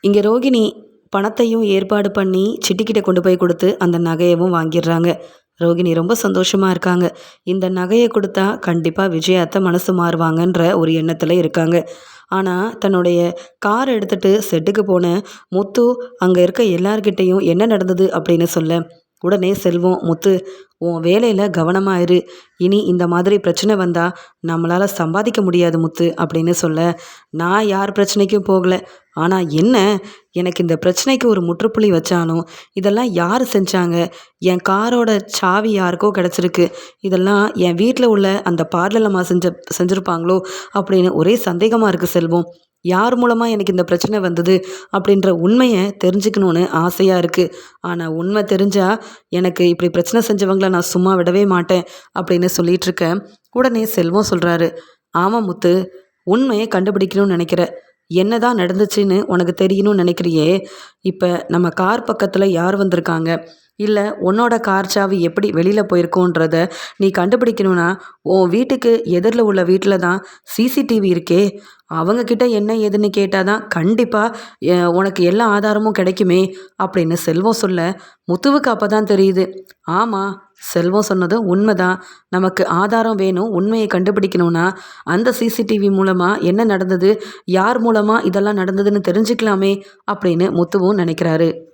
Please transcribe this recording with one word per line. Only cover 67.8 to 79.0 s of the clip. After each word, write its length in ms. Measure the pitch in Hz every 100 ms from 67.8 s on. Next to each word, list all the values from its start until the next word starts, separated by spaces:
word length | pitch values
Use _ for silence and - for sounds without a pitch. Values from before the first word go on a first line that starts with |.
| 170 190 - _
உன் 280 | - 190 180
வீட்டுக்கு 520 | 202 254 254 240 226
எதிரில் 380 | 196 175 208 233
உள்ள 220 | 220 196
வீட்டில் 340 | 175 185 196 190
தான் 260 | 175 190 - -
சி 240 | - - 247
சி 140 | -
டி 180 | 277 226
வி 40 |
இருக்கே, 540 | 196 170 165 175 202 196 - -
அவங்க 380 | _ 160 165 233
கிட்ட 220 | 226 226
என்ன 280 | 247 214 208
ஏதுன்னு 360 | 226 214 202 208 202
கேட்டாதான் 500 | 196 196 190 214 214
கண்டிப்பா, 680 | 175 170 226 233 214 226 226 - _
எ-, 200 | 156 180
உனக்கு 380 | 175 175 196 190
எல்லா 220 | 175 202
ஆதாரமும் 460 | 226 208 214 208 220
கிடைக்குமே" 640 | 196 185 180 190 180 190 - - -
அப்படின்னு 300 | 190 185 165
செல்வம் 380 | 170 - 165 208
சொல்ல, 480 | 220 196 180 165 196 - _ -
முத்துவுக்கு 400 | 175 277 285 269
அப்பதான் 380 | 220 208 214